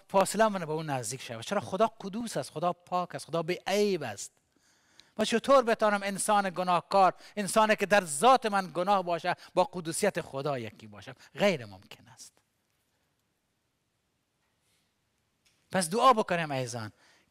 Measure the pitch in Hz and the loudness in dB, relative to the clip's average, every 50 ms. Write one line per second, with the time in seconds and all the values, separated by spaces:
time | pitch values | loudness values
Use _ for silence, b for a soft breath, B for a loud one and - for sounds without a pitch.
0 | B B - 196 190 - - 202 220 220 202 190 170 147 156 160 160 151 139 131 | B B 2 2 2 2 2 2 2 2 2 -2 -6 -6 -6 -6 -6 -4 -6 -6
1 | 120 110 131 131 - - 120 113 113 - 202 202 120 107 - 190 220 220 - - | -6 -8 -10 -10 -12 -12 -12 -12 -8 -6 -6 -6 -4 -4 -2 0 0 0 -2 -4
2 | - 196 180 226 240 220 - 160 131 - - 156 165 180 170 - _ - 180 180 | -14 -12 -10 -10 -10 -8 -6 -8 -8 -8 -8 -4 -4 -4 -4 -6 _ -6 -6 -6
3 | 180 - - 135 - - 147 165 165 156 175 - - - 190 208 208 208 190 160 | -4 -6 -8 -12 -10 -6 -6 -4 -4 -4 -6 -6 -4 -2 0 2 2 2 0 -2
4 | 143 117 101 - - - _ _ _ _ _ b b b b b b b b b | -4 -6 -10 -10 -14 -16 _ _ _ _ _ b b b b b b b b b
5 | b b b b 220 - 233 220 - - 277 269 240 233 220 - 220 214 208 202 | b b b b -2 0 0 0 4 6 6 6 6 4 2 2 2 2 0 0
6 | 196 196 196 185 - - 214 202 196 190 165 185 180 180 180 165 - - - 196 | -2 -4 -6 -4 0 2 2 2 2 0 -2 -4 -2 0 0 0 0 2 4 4
7 | 190 175 - B B B B 208 208 170 - 220 220 214 214 - 202 175 208 208 | 6 4 4 B B B B -6 -6 0 2 2 4 4 4 2 2 2 4 2
8 | 190 160 143 139 202 247 269 240 - 214 202 196 185 170 147 175 175 190 208 190 | 2 2 0 2 6 6 6 6 4 0 -2 -2 -2 -4 -4 -4 0 0 0 0
9 | 180 175 170 160 - 180 156 - B B B 185 180 - - 180 160 160 160 - | 0 -2 -4 -4 -2 -4 -4 -6 B B B 0 0 0 -2 -8 -8 -8 -4 -2
10 | - 196 - 170 - - - 135 139 151 139 127 113 104 - - 110 107 104 101 | 0 0 0 -2 -6 -8 -8 -6 -4 -4 -4 -6 -8 -10 -14 -16 -20 -20 -20 -20
11 | 95 - 131 - B B B 135 180 208 180 135 117 101 98 95 104 - - - | -18 -18 -20 -20 B B B 0 0 2 2 0 -6 -12 -18 -20 -20 -20 -20 -20
12 | - - - - - - _ _ _ _ _ _ _ _ _ _ _ _ _ _ | -20 -20 -20 -20 -20 -20 _ _ _ _ _ _ _ _ _ _ _ _ _ _
13 | _ _ _ _ _ _ _ _ _ _ _ _ _ _ _ _ _ _ _ _ | _ _ _ _ _ _ _ _ _ _ _ _ _ _ _ _ _ _ _ _
14 | _ _ _ _ _ _ _ _ _ _ _ _ _ _ _ _ _ _ _ _ | _ _ _ _ _ _ _ _ _ _ _ _ _ _ _ _ _ _ _ _
15 | _ _ _ _ _ _ _ _ _ _ _ _ _ _ - 190 180 156 185 233 | _ _ _ _ _ _ _ _ _ _ _ _ _ _ -2 -2 -2 -2 0 4
16 | 240 269 247 220 208 - 180 170 165 151 139 131 127 117 117 120 110 104 - b | 6 6 6 4 2 -2 -2 -4 -4 -4 -4 -4 -4 -6 -6 -8 -10 -10 -12 b
17 | b b b b b b | b b b b b b